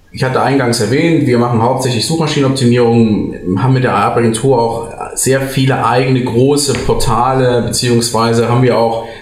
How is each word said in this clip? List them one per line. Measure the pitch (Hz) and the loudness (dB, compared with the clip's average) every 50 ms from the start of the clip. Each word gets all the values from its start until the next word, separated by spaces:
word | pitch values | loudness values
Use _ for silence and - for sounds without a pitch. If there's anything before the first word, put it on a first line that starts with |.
| _ _ | _ _
ich | - - 135 | -8 -4 -4
hatte | 131 127 123 | -2 0 0
eingangs | 107 127 135 139 127 120 113 - | 0 2 2 2 2 0 0 0
erwähnt, | 107 101 123 147 165 170 160 147 139 | 0 0 0 0 2 2 2 2 2
wir | 120 123 117 | 2 2 2
machen | 120 123 117 107 | 2 2 0 0
hauptsächlich | 110 123 131 127 - 123 117 117 - | 0 0 0 0 -2 -2 -2 -2 -2
Suchmaschinenoptimierung, | - 165 156 156 143 - 147 139 131 131 - 123 120 120 123 120 117 117 117 113 110 104 92 - - - - - 87 95 104 | -2 -2 -2 -2 -2 0 0 0 0 0 2 2 2 4 4 4 4 4 4 4 2 2 0 -2 -4 -8 -8 -6 -4 -4 -2
haben | 123 131 131 | 0 2 2
mit | 131 123 | 2 2
der | 117 95 | 0 0
Agentur | 101 101 113 - 123 120 113 113 110 - 135 135 120 | 0 0 0 0 0 0 0 0 0 0 2 2 2
auch | 117 113 - - - - - - - - - | 2 0 -2 -6 -8 -10 -12 -12 -12 -12 -8
sehr | - - 127 131 135 | -4 -2 0 0 0
viele | 131 - - 139 131 135 131 - - | -2 -2 -2 0 0 0 0 0 0
eigene | 110 120 127 135 135 131 127 120 | 0 0 0 0 2 0 0 0
große | - - 117 127 139 147 143 143 - 123 110 - | 0 0 2 2 2 2 0 0 -2 -4 -2 0
Portale, | - 113 107 - - 113 113 123 131 131 135 127 123 120 120 | 0 0 0 0 0 0 0 0 0 0 0 0 0 0 0
beziehungsweise | 110 107 - - - 123 120 117 117 - - 113 113 117 117 117 117 113 | -2 -2 -4 -2 -2 0 0 0 0 0 -2 -2 0 0 2 0 0 0
haben | 120 127 131 | 2 2 2
wir | 123 113 110 | 2 2 2
auch | 117 113 113 113 117 - - - | 0 0 -2 -4 -8 -10 -14 -16